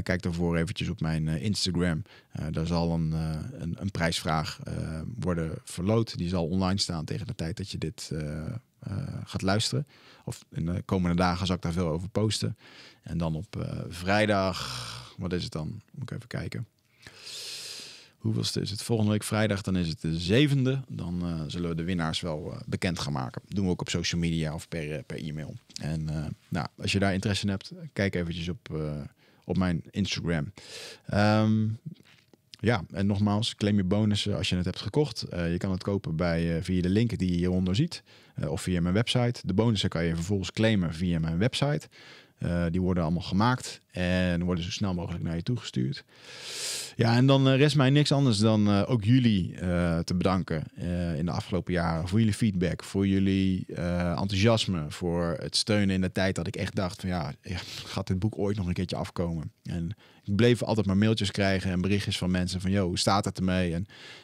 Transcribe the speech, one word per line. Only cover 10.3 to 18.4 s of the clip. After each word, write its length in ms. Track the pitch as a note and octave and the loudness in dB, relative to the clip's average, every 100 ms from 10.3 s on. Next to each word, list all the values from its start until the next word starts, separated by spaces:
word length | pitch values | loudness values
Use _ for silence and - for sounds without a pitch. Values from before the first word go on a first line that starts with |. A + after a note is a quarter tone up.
| - - | -12 -10
in 140 | - E2 | -6 -4
de 160 | F2+ - | -4 0
komende 300 | G2 F2 F2 | 0 2 4
dagen 300 | F2+ F2 F#2 | 2 2 0
zal 80 | F2+ | -2
ik 60 | |
daar 120 | F2 | -2
veel 140 | E2+ E2+ | 0 0
over 200 | D2+ F#2 | -2 -2
posten. 480 | G2 G#2+ - G#2+ G#2+ - - - - | 0 0 0 -2 -6 -12 -20 -20 -18
En 140 | - E2 | -6 -2
dan 180 | E2 D#2 | -2 -4
op, 200 | G2+ F2 | -6 -8
eh, 240 | E2 E2 - | -6 -6 -8
vrijdag, 1300 | E2+ F2+ G#2 G#2 G2+ F#2+ F#2 C2+ - - - - - | -6 2 4 4 4 2 -2 -6 -8 -10 -12 -14 -8
wat 160 | F2+ | -4
is 100 | F2 | -4
het 80 | E2 | -4
dan? 300 | D#2 D#2 G#2+ - | -6 -6 -8 -14
Moet 200 | - A2+ | -12 -10
ik 40 | - | -10
even 100 | - | -8
kijken. 400 | - - A#2 A2+ _ _ _ - - - - - - - - - - - _ | -8 -6 -8 -10 _ _ _ -20 -20 -16 -12 -12 -12 -12 -14 -16 -20 -20 _
Hoeveelste 440 | A2+ A2+ | -4 -2